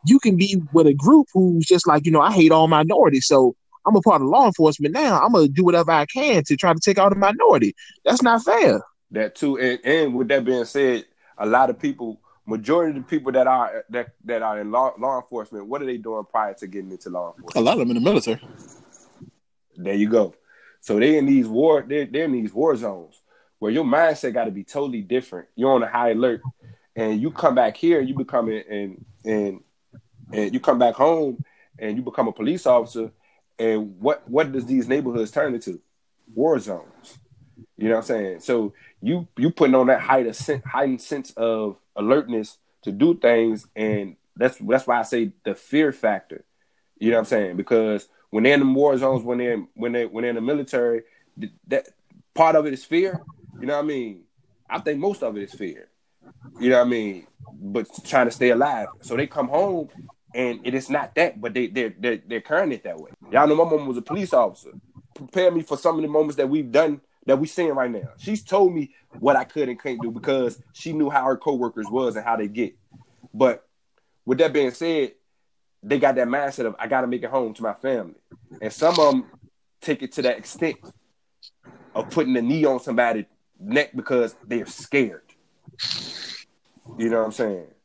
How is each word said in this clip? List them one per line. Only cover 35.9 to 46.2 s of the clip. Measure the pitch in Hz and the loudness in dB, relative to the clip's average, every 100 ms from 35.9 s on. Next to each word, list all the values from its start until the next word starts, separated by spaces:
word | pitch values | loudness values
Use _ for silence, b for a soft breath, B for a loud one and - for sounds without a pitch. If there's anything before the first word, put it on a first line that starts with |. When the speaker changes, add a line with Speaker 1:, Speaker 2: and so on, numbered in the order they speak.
| _ _ _ _ | _ _ _ _
Speaker 2:
War | 113 151 139 | -2 0 0
zones. | 104 87 76 _ - - _ _ _ _ - - | -2 -12 -14 _ -20 -20 _ _ _ _ -20 -6
You | 107 | -2
know | 113 | 0
what | |
I'm | 110 | -2
saying? | 117 98 87 | -4 -4 -8
So | - 120 104 b b b | -2 -2 -2 b b b
you, | 104 175 170 - | -4 -4 -6 -2
you | 147 | -2
putting | - 139 | 2 4
on | 131 127 | 4 4
that | 127 | 2
heightened | - 135 117 110 | 2 0 0 -6
sen-, | - 139 | -6 -6
heightened | 131 127 139 123 | -6 -4 -2 -4
sense | - 143 127 | -8 -10 -10
of | - 117 110 107 98 _ - | -4 -2 -2 -4 -10 _ -6
alertness | 104 135 123 113 104 _ _ _ | 0 0 0 -8 -8 _ _ _
to | - | -12
do | 101 160 170 | 0 0 2
things, | 120 117 113 110 - - | 2 4 2 -2 -10 -6
and | 107 104 98 82 _ - | -4 -4 -6 -14 _ -2
that's, | 127 - | -2 -2
that's | 101 127 131 | -2 -2 0
why | 120 | -2
I | |
say | 113 120 107 - | -2 -4 -4 -6
the | - | -10
fear | 98 - 147 151 | -10 -4 0 0
factor. | - 110 98 | 0 -2 -2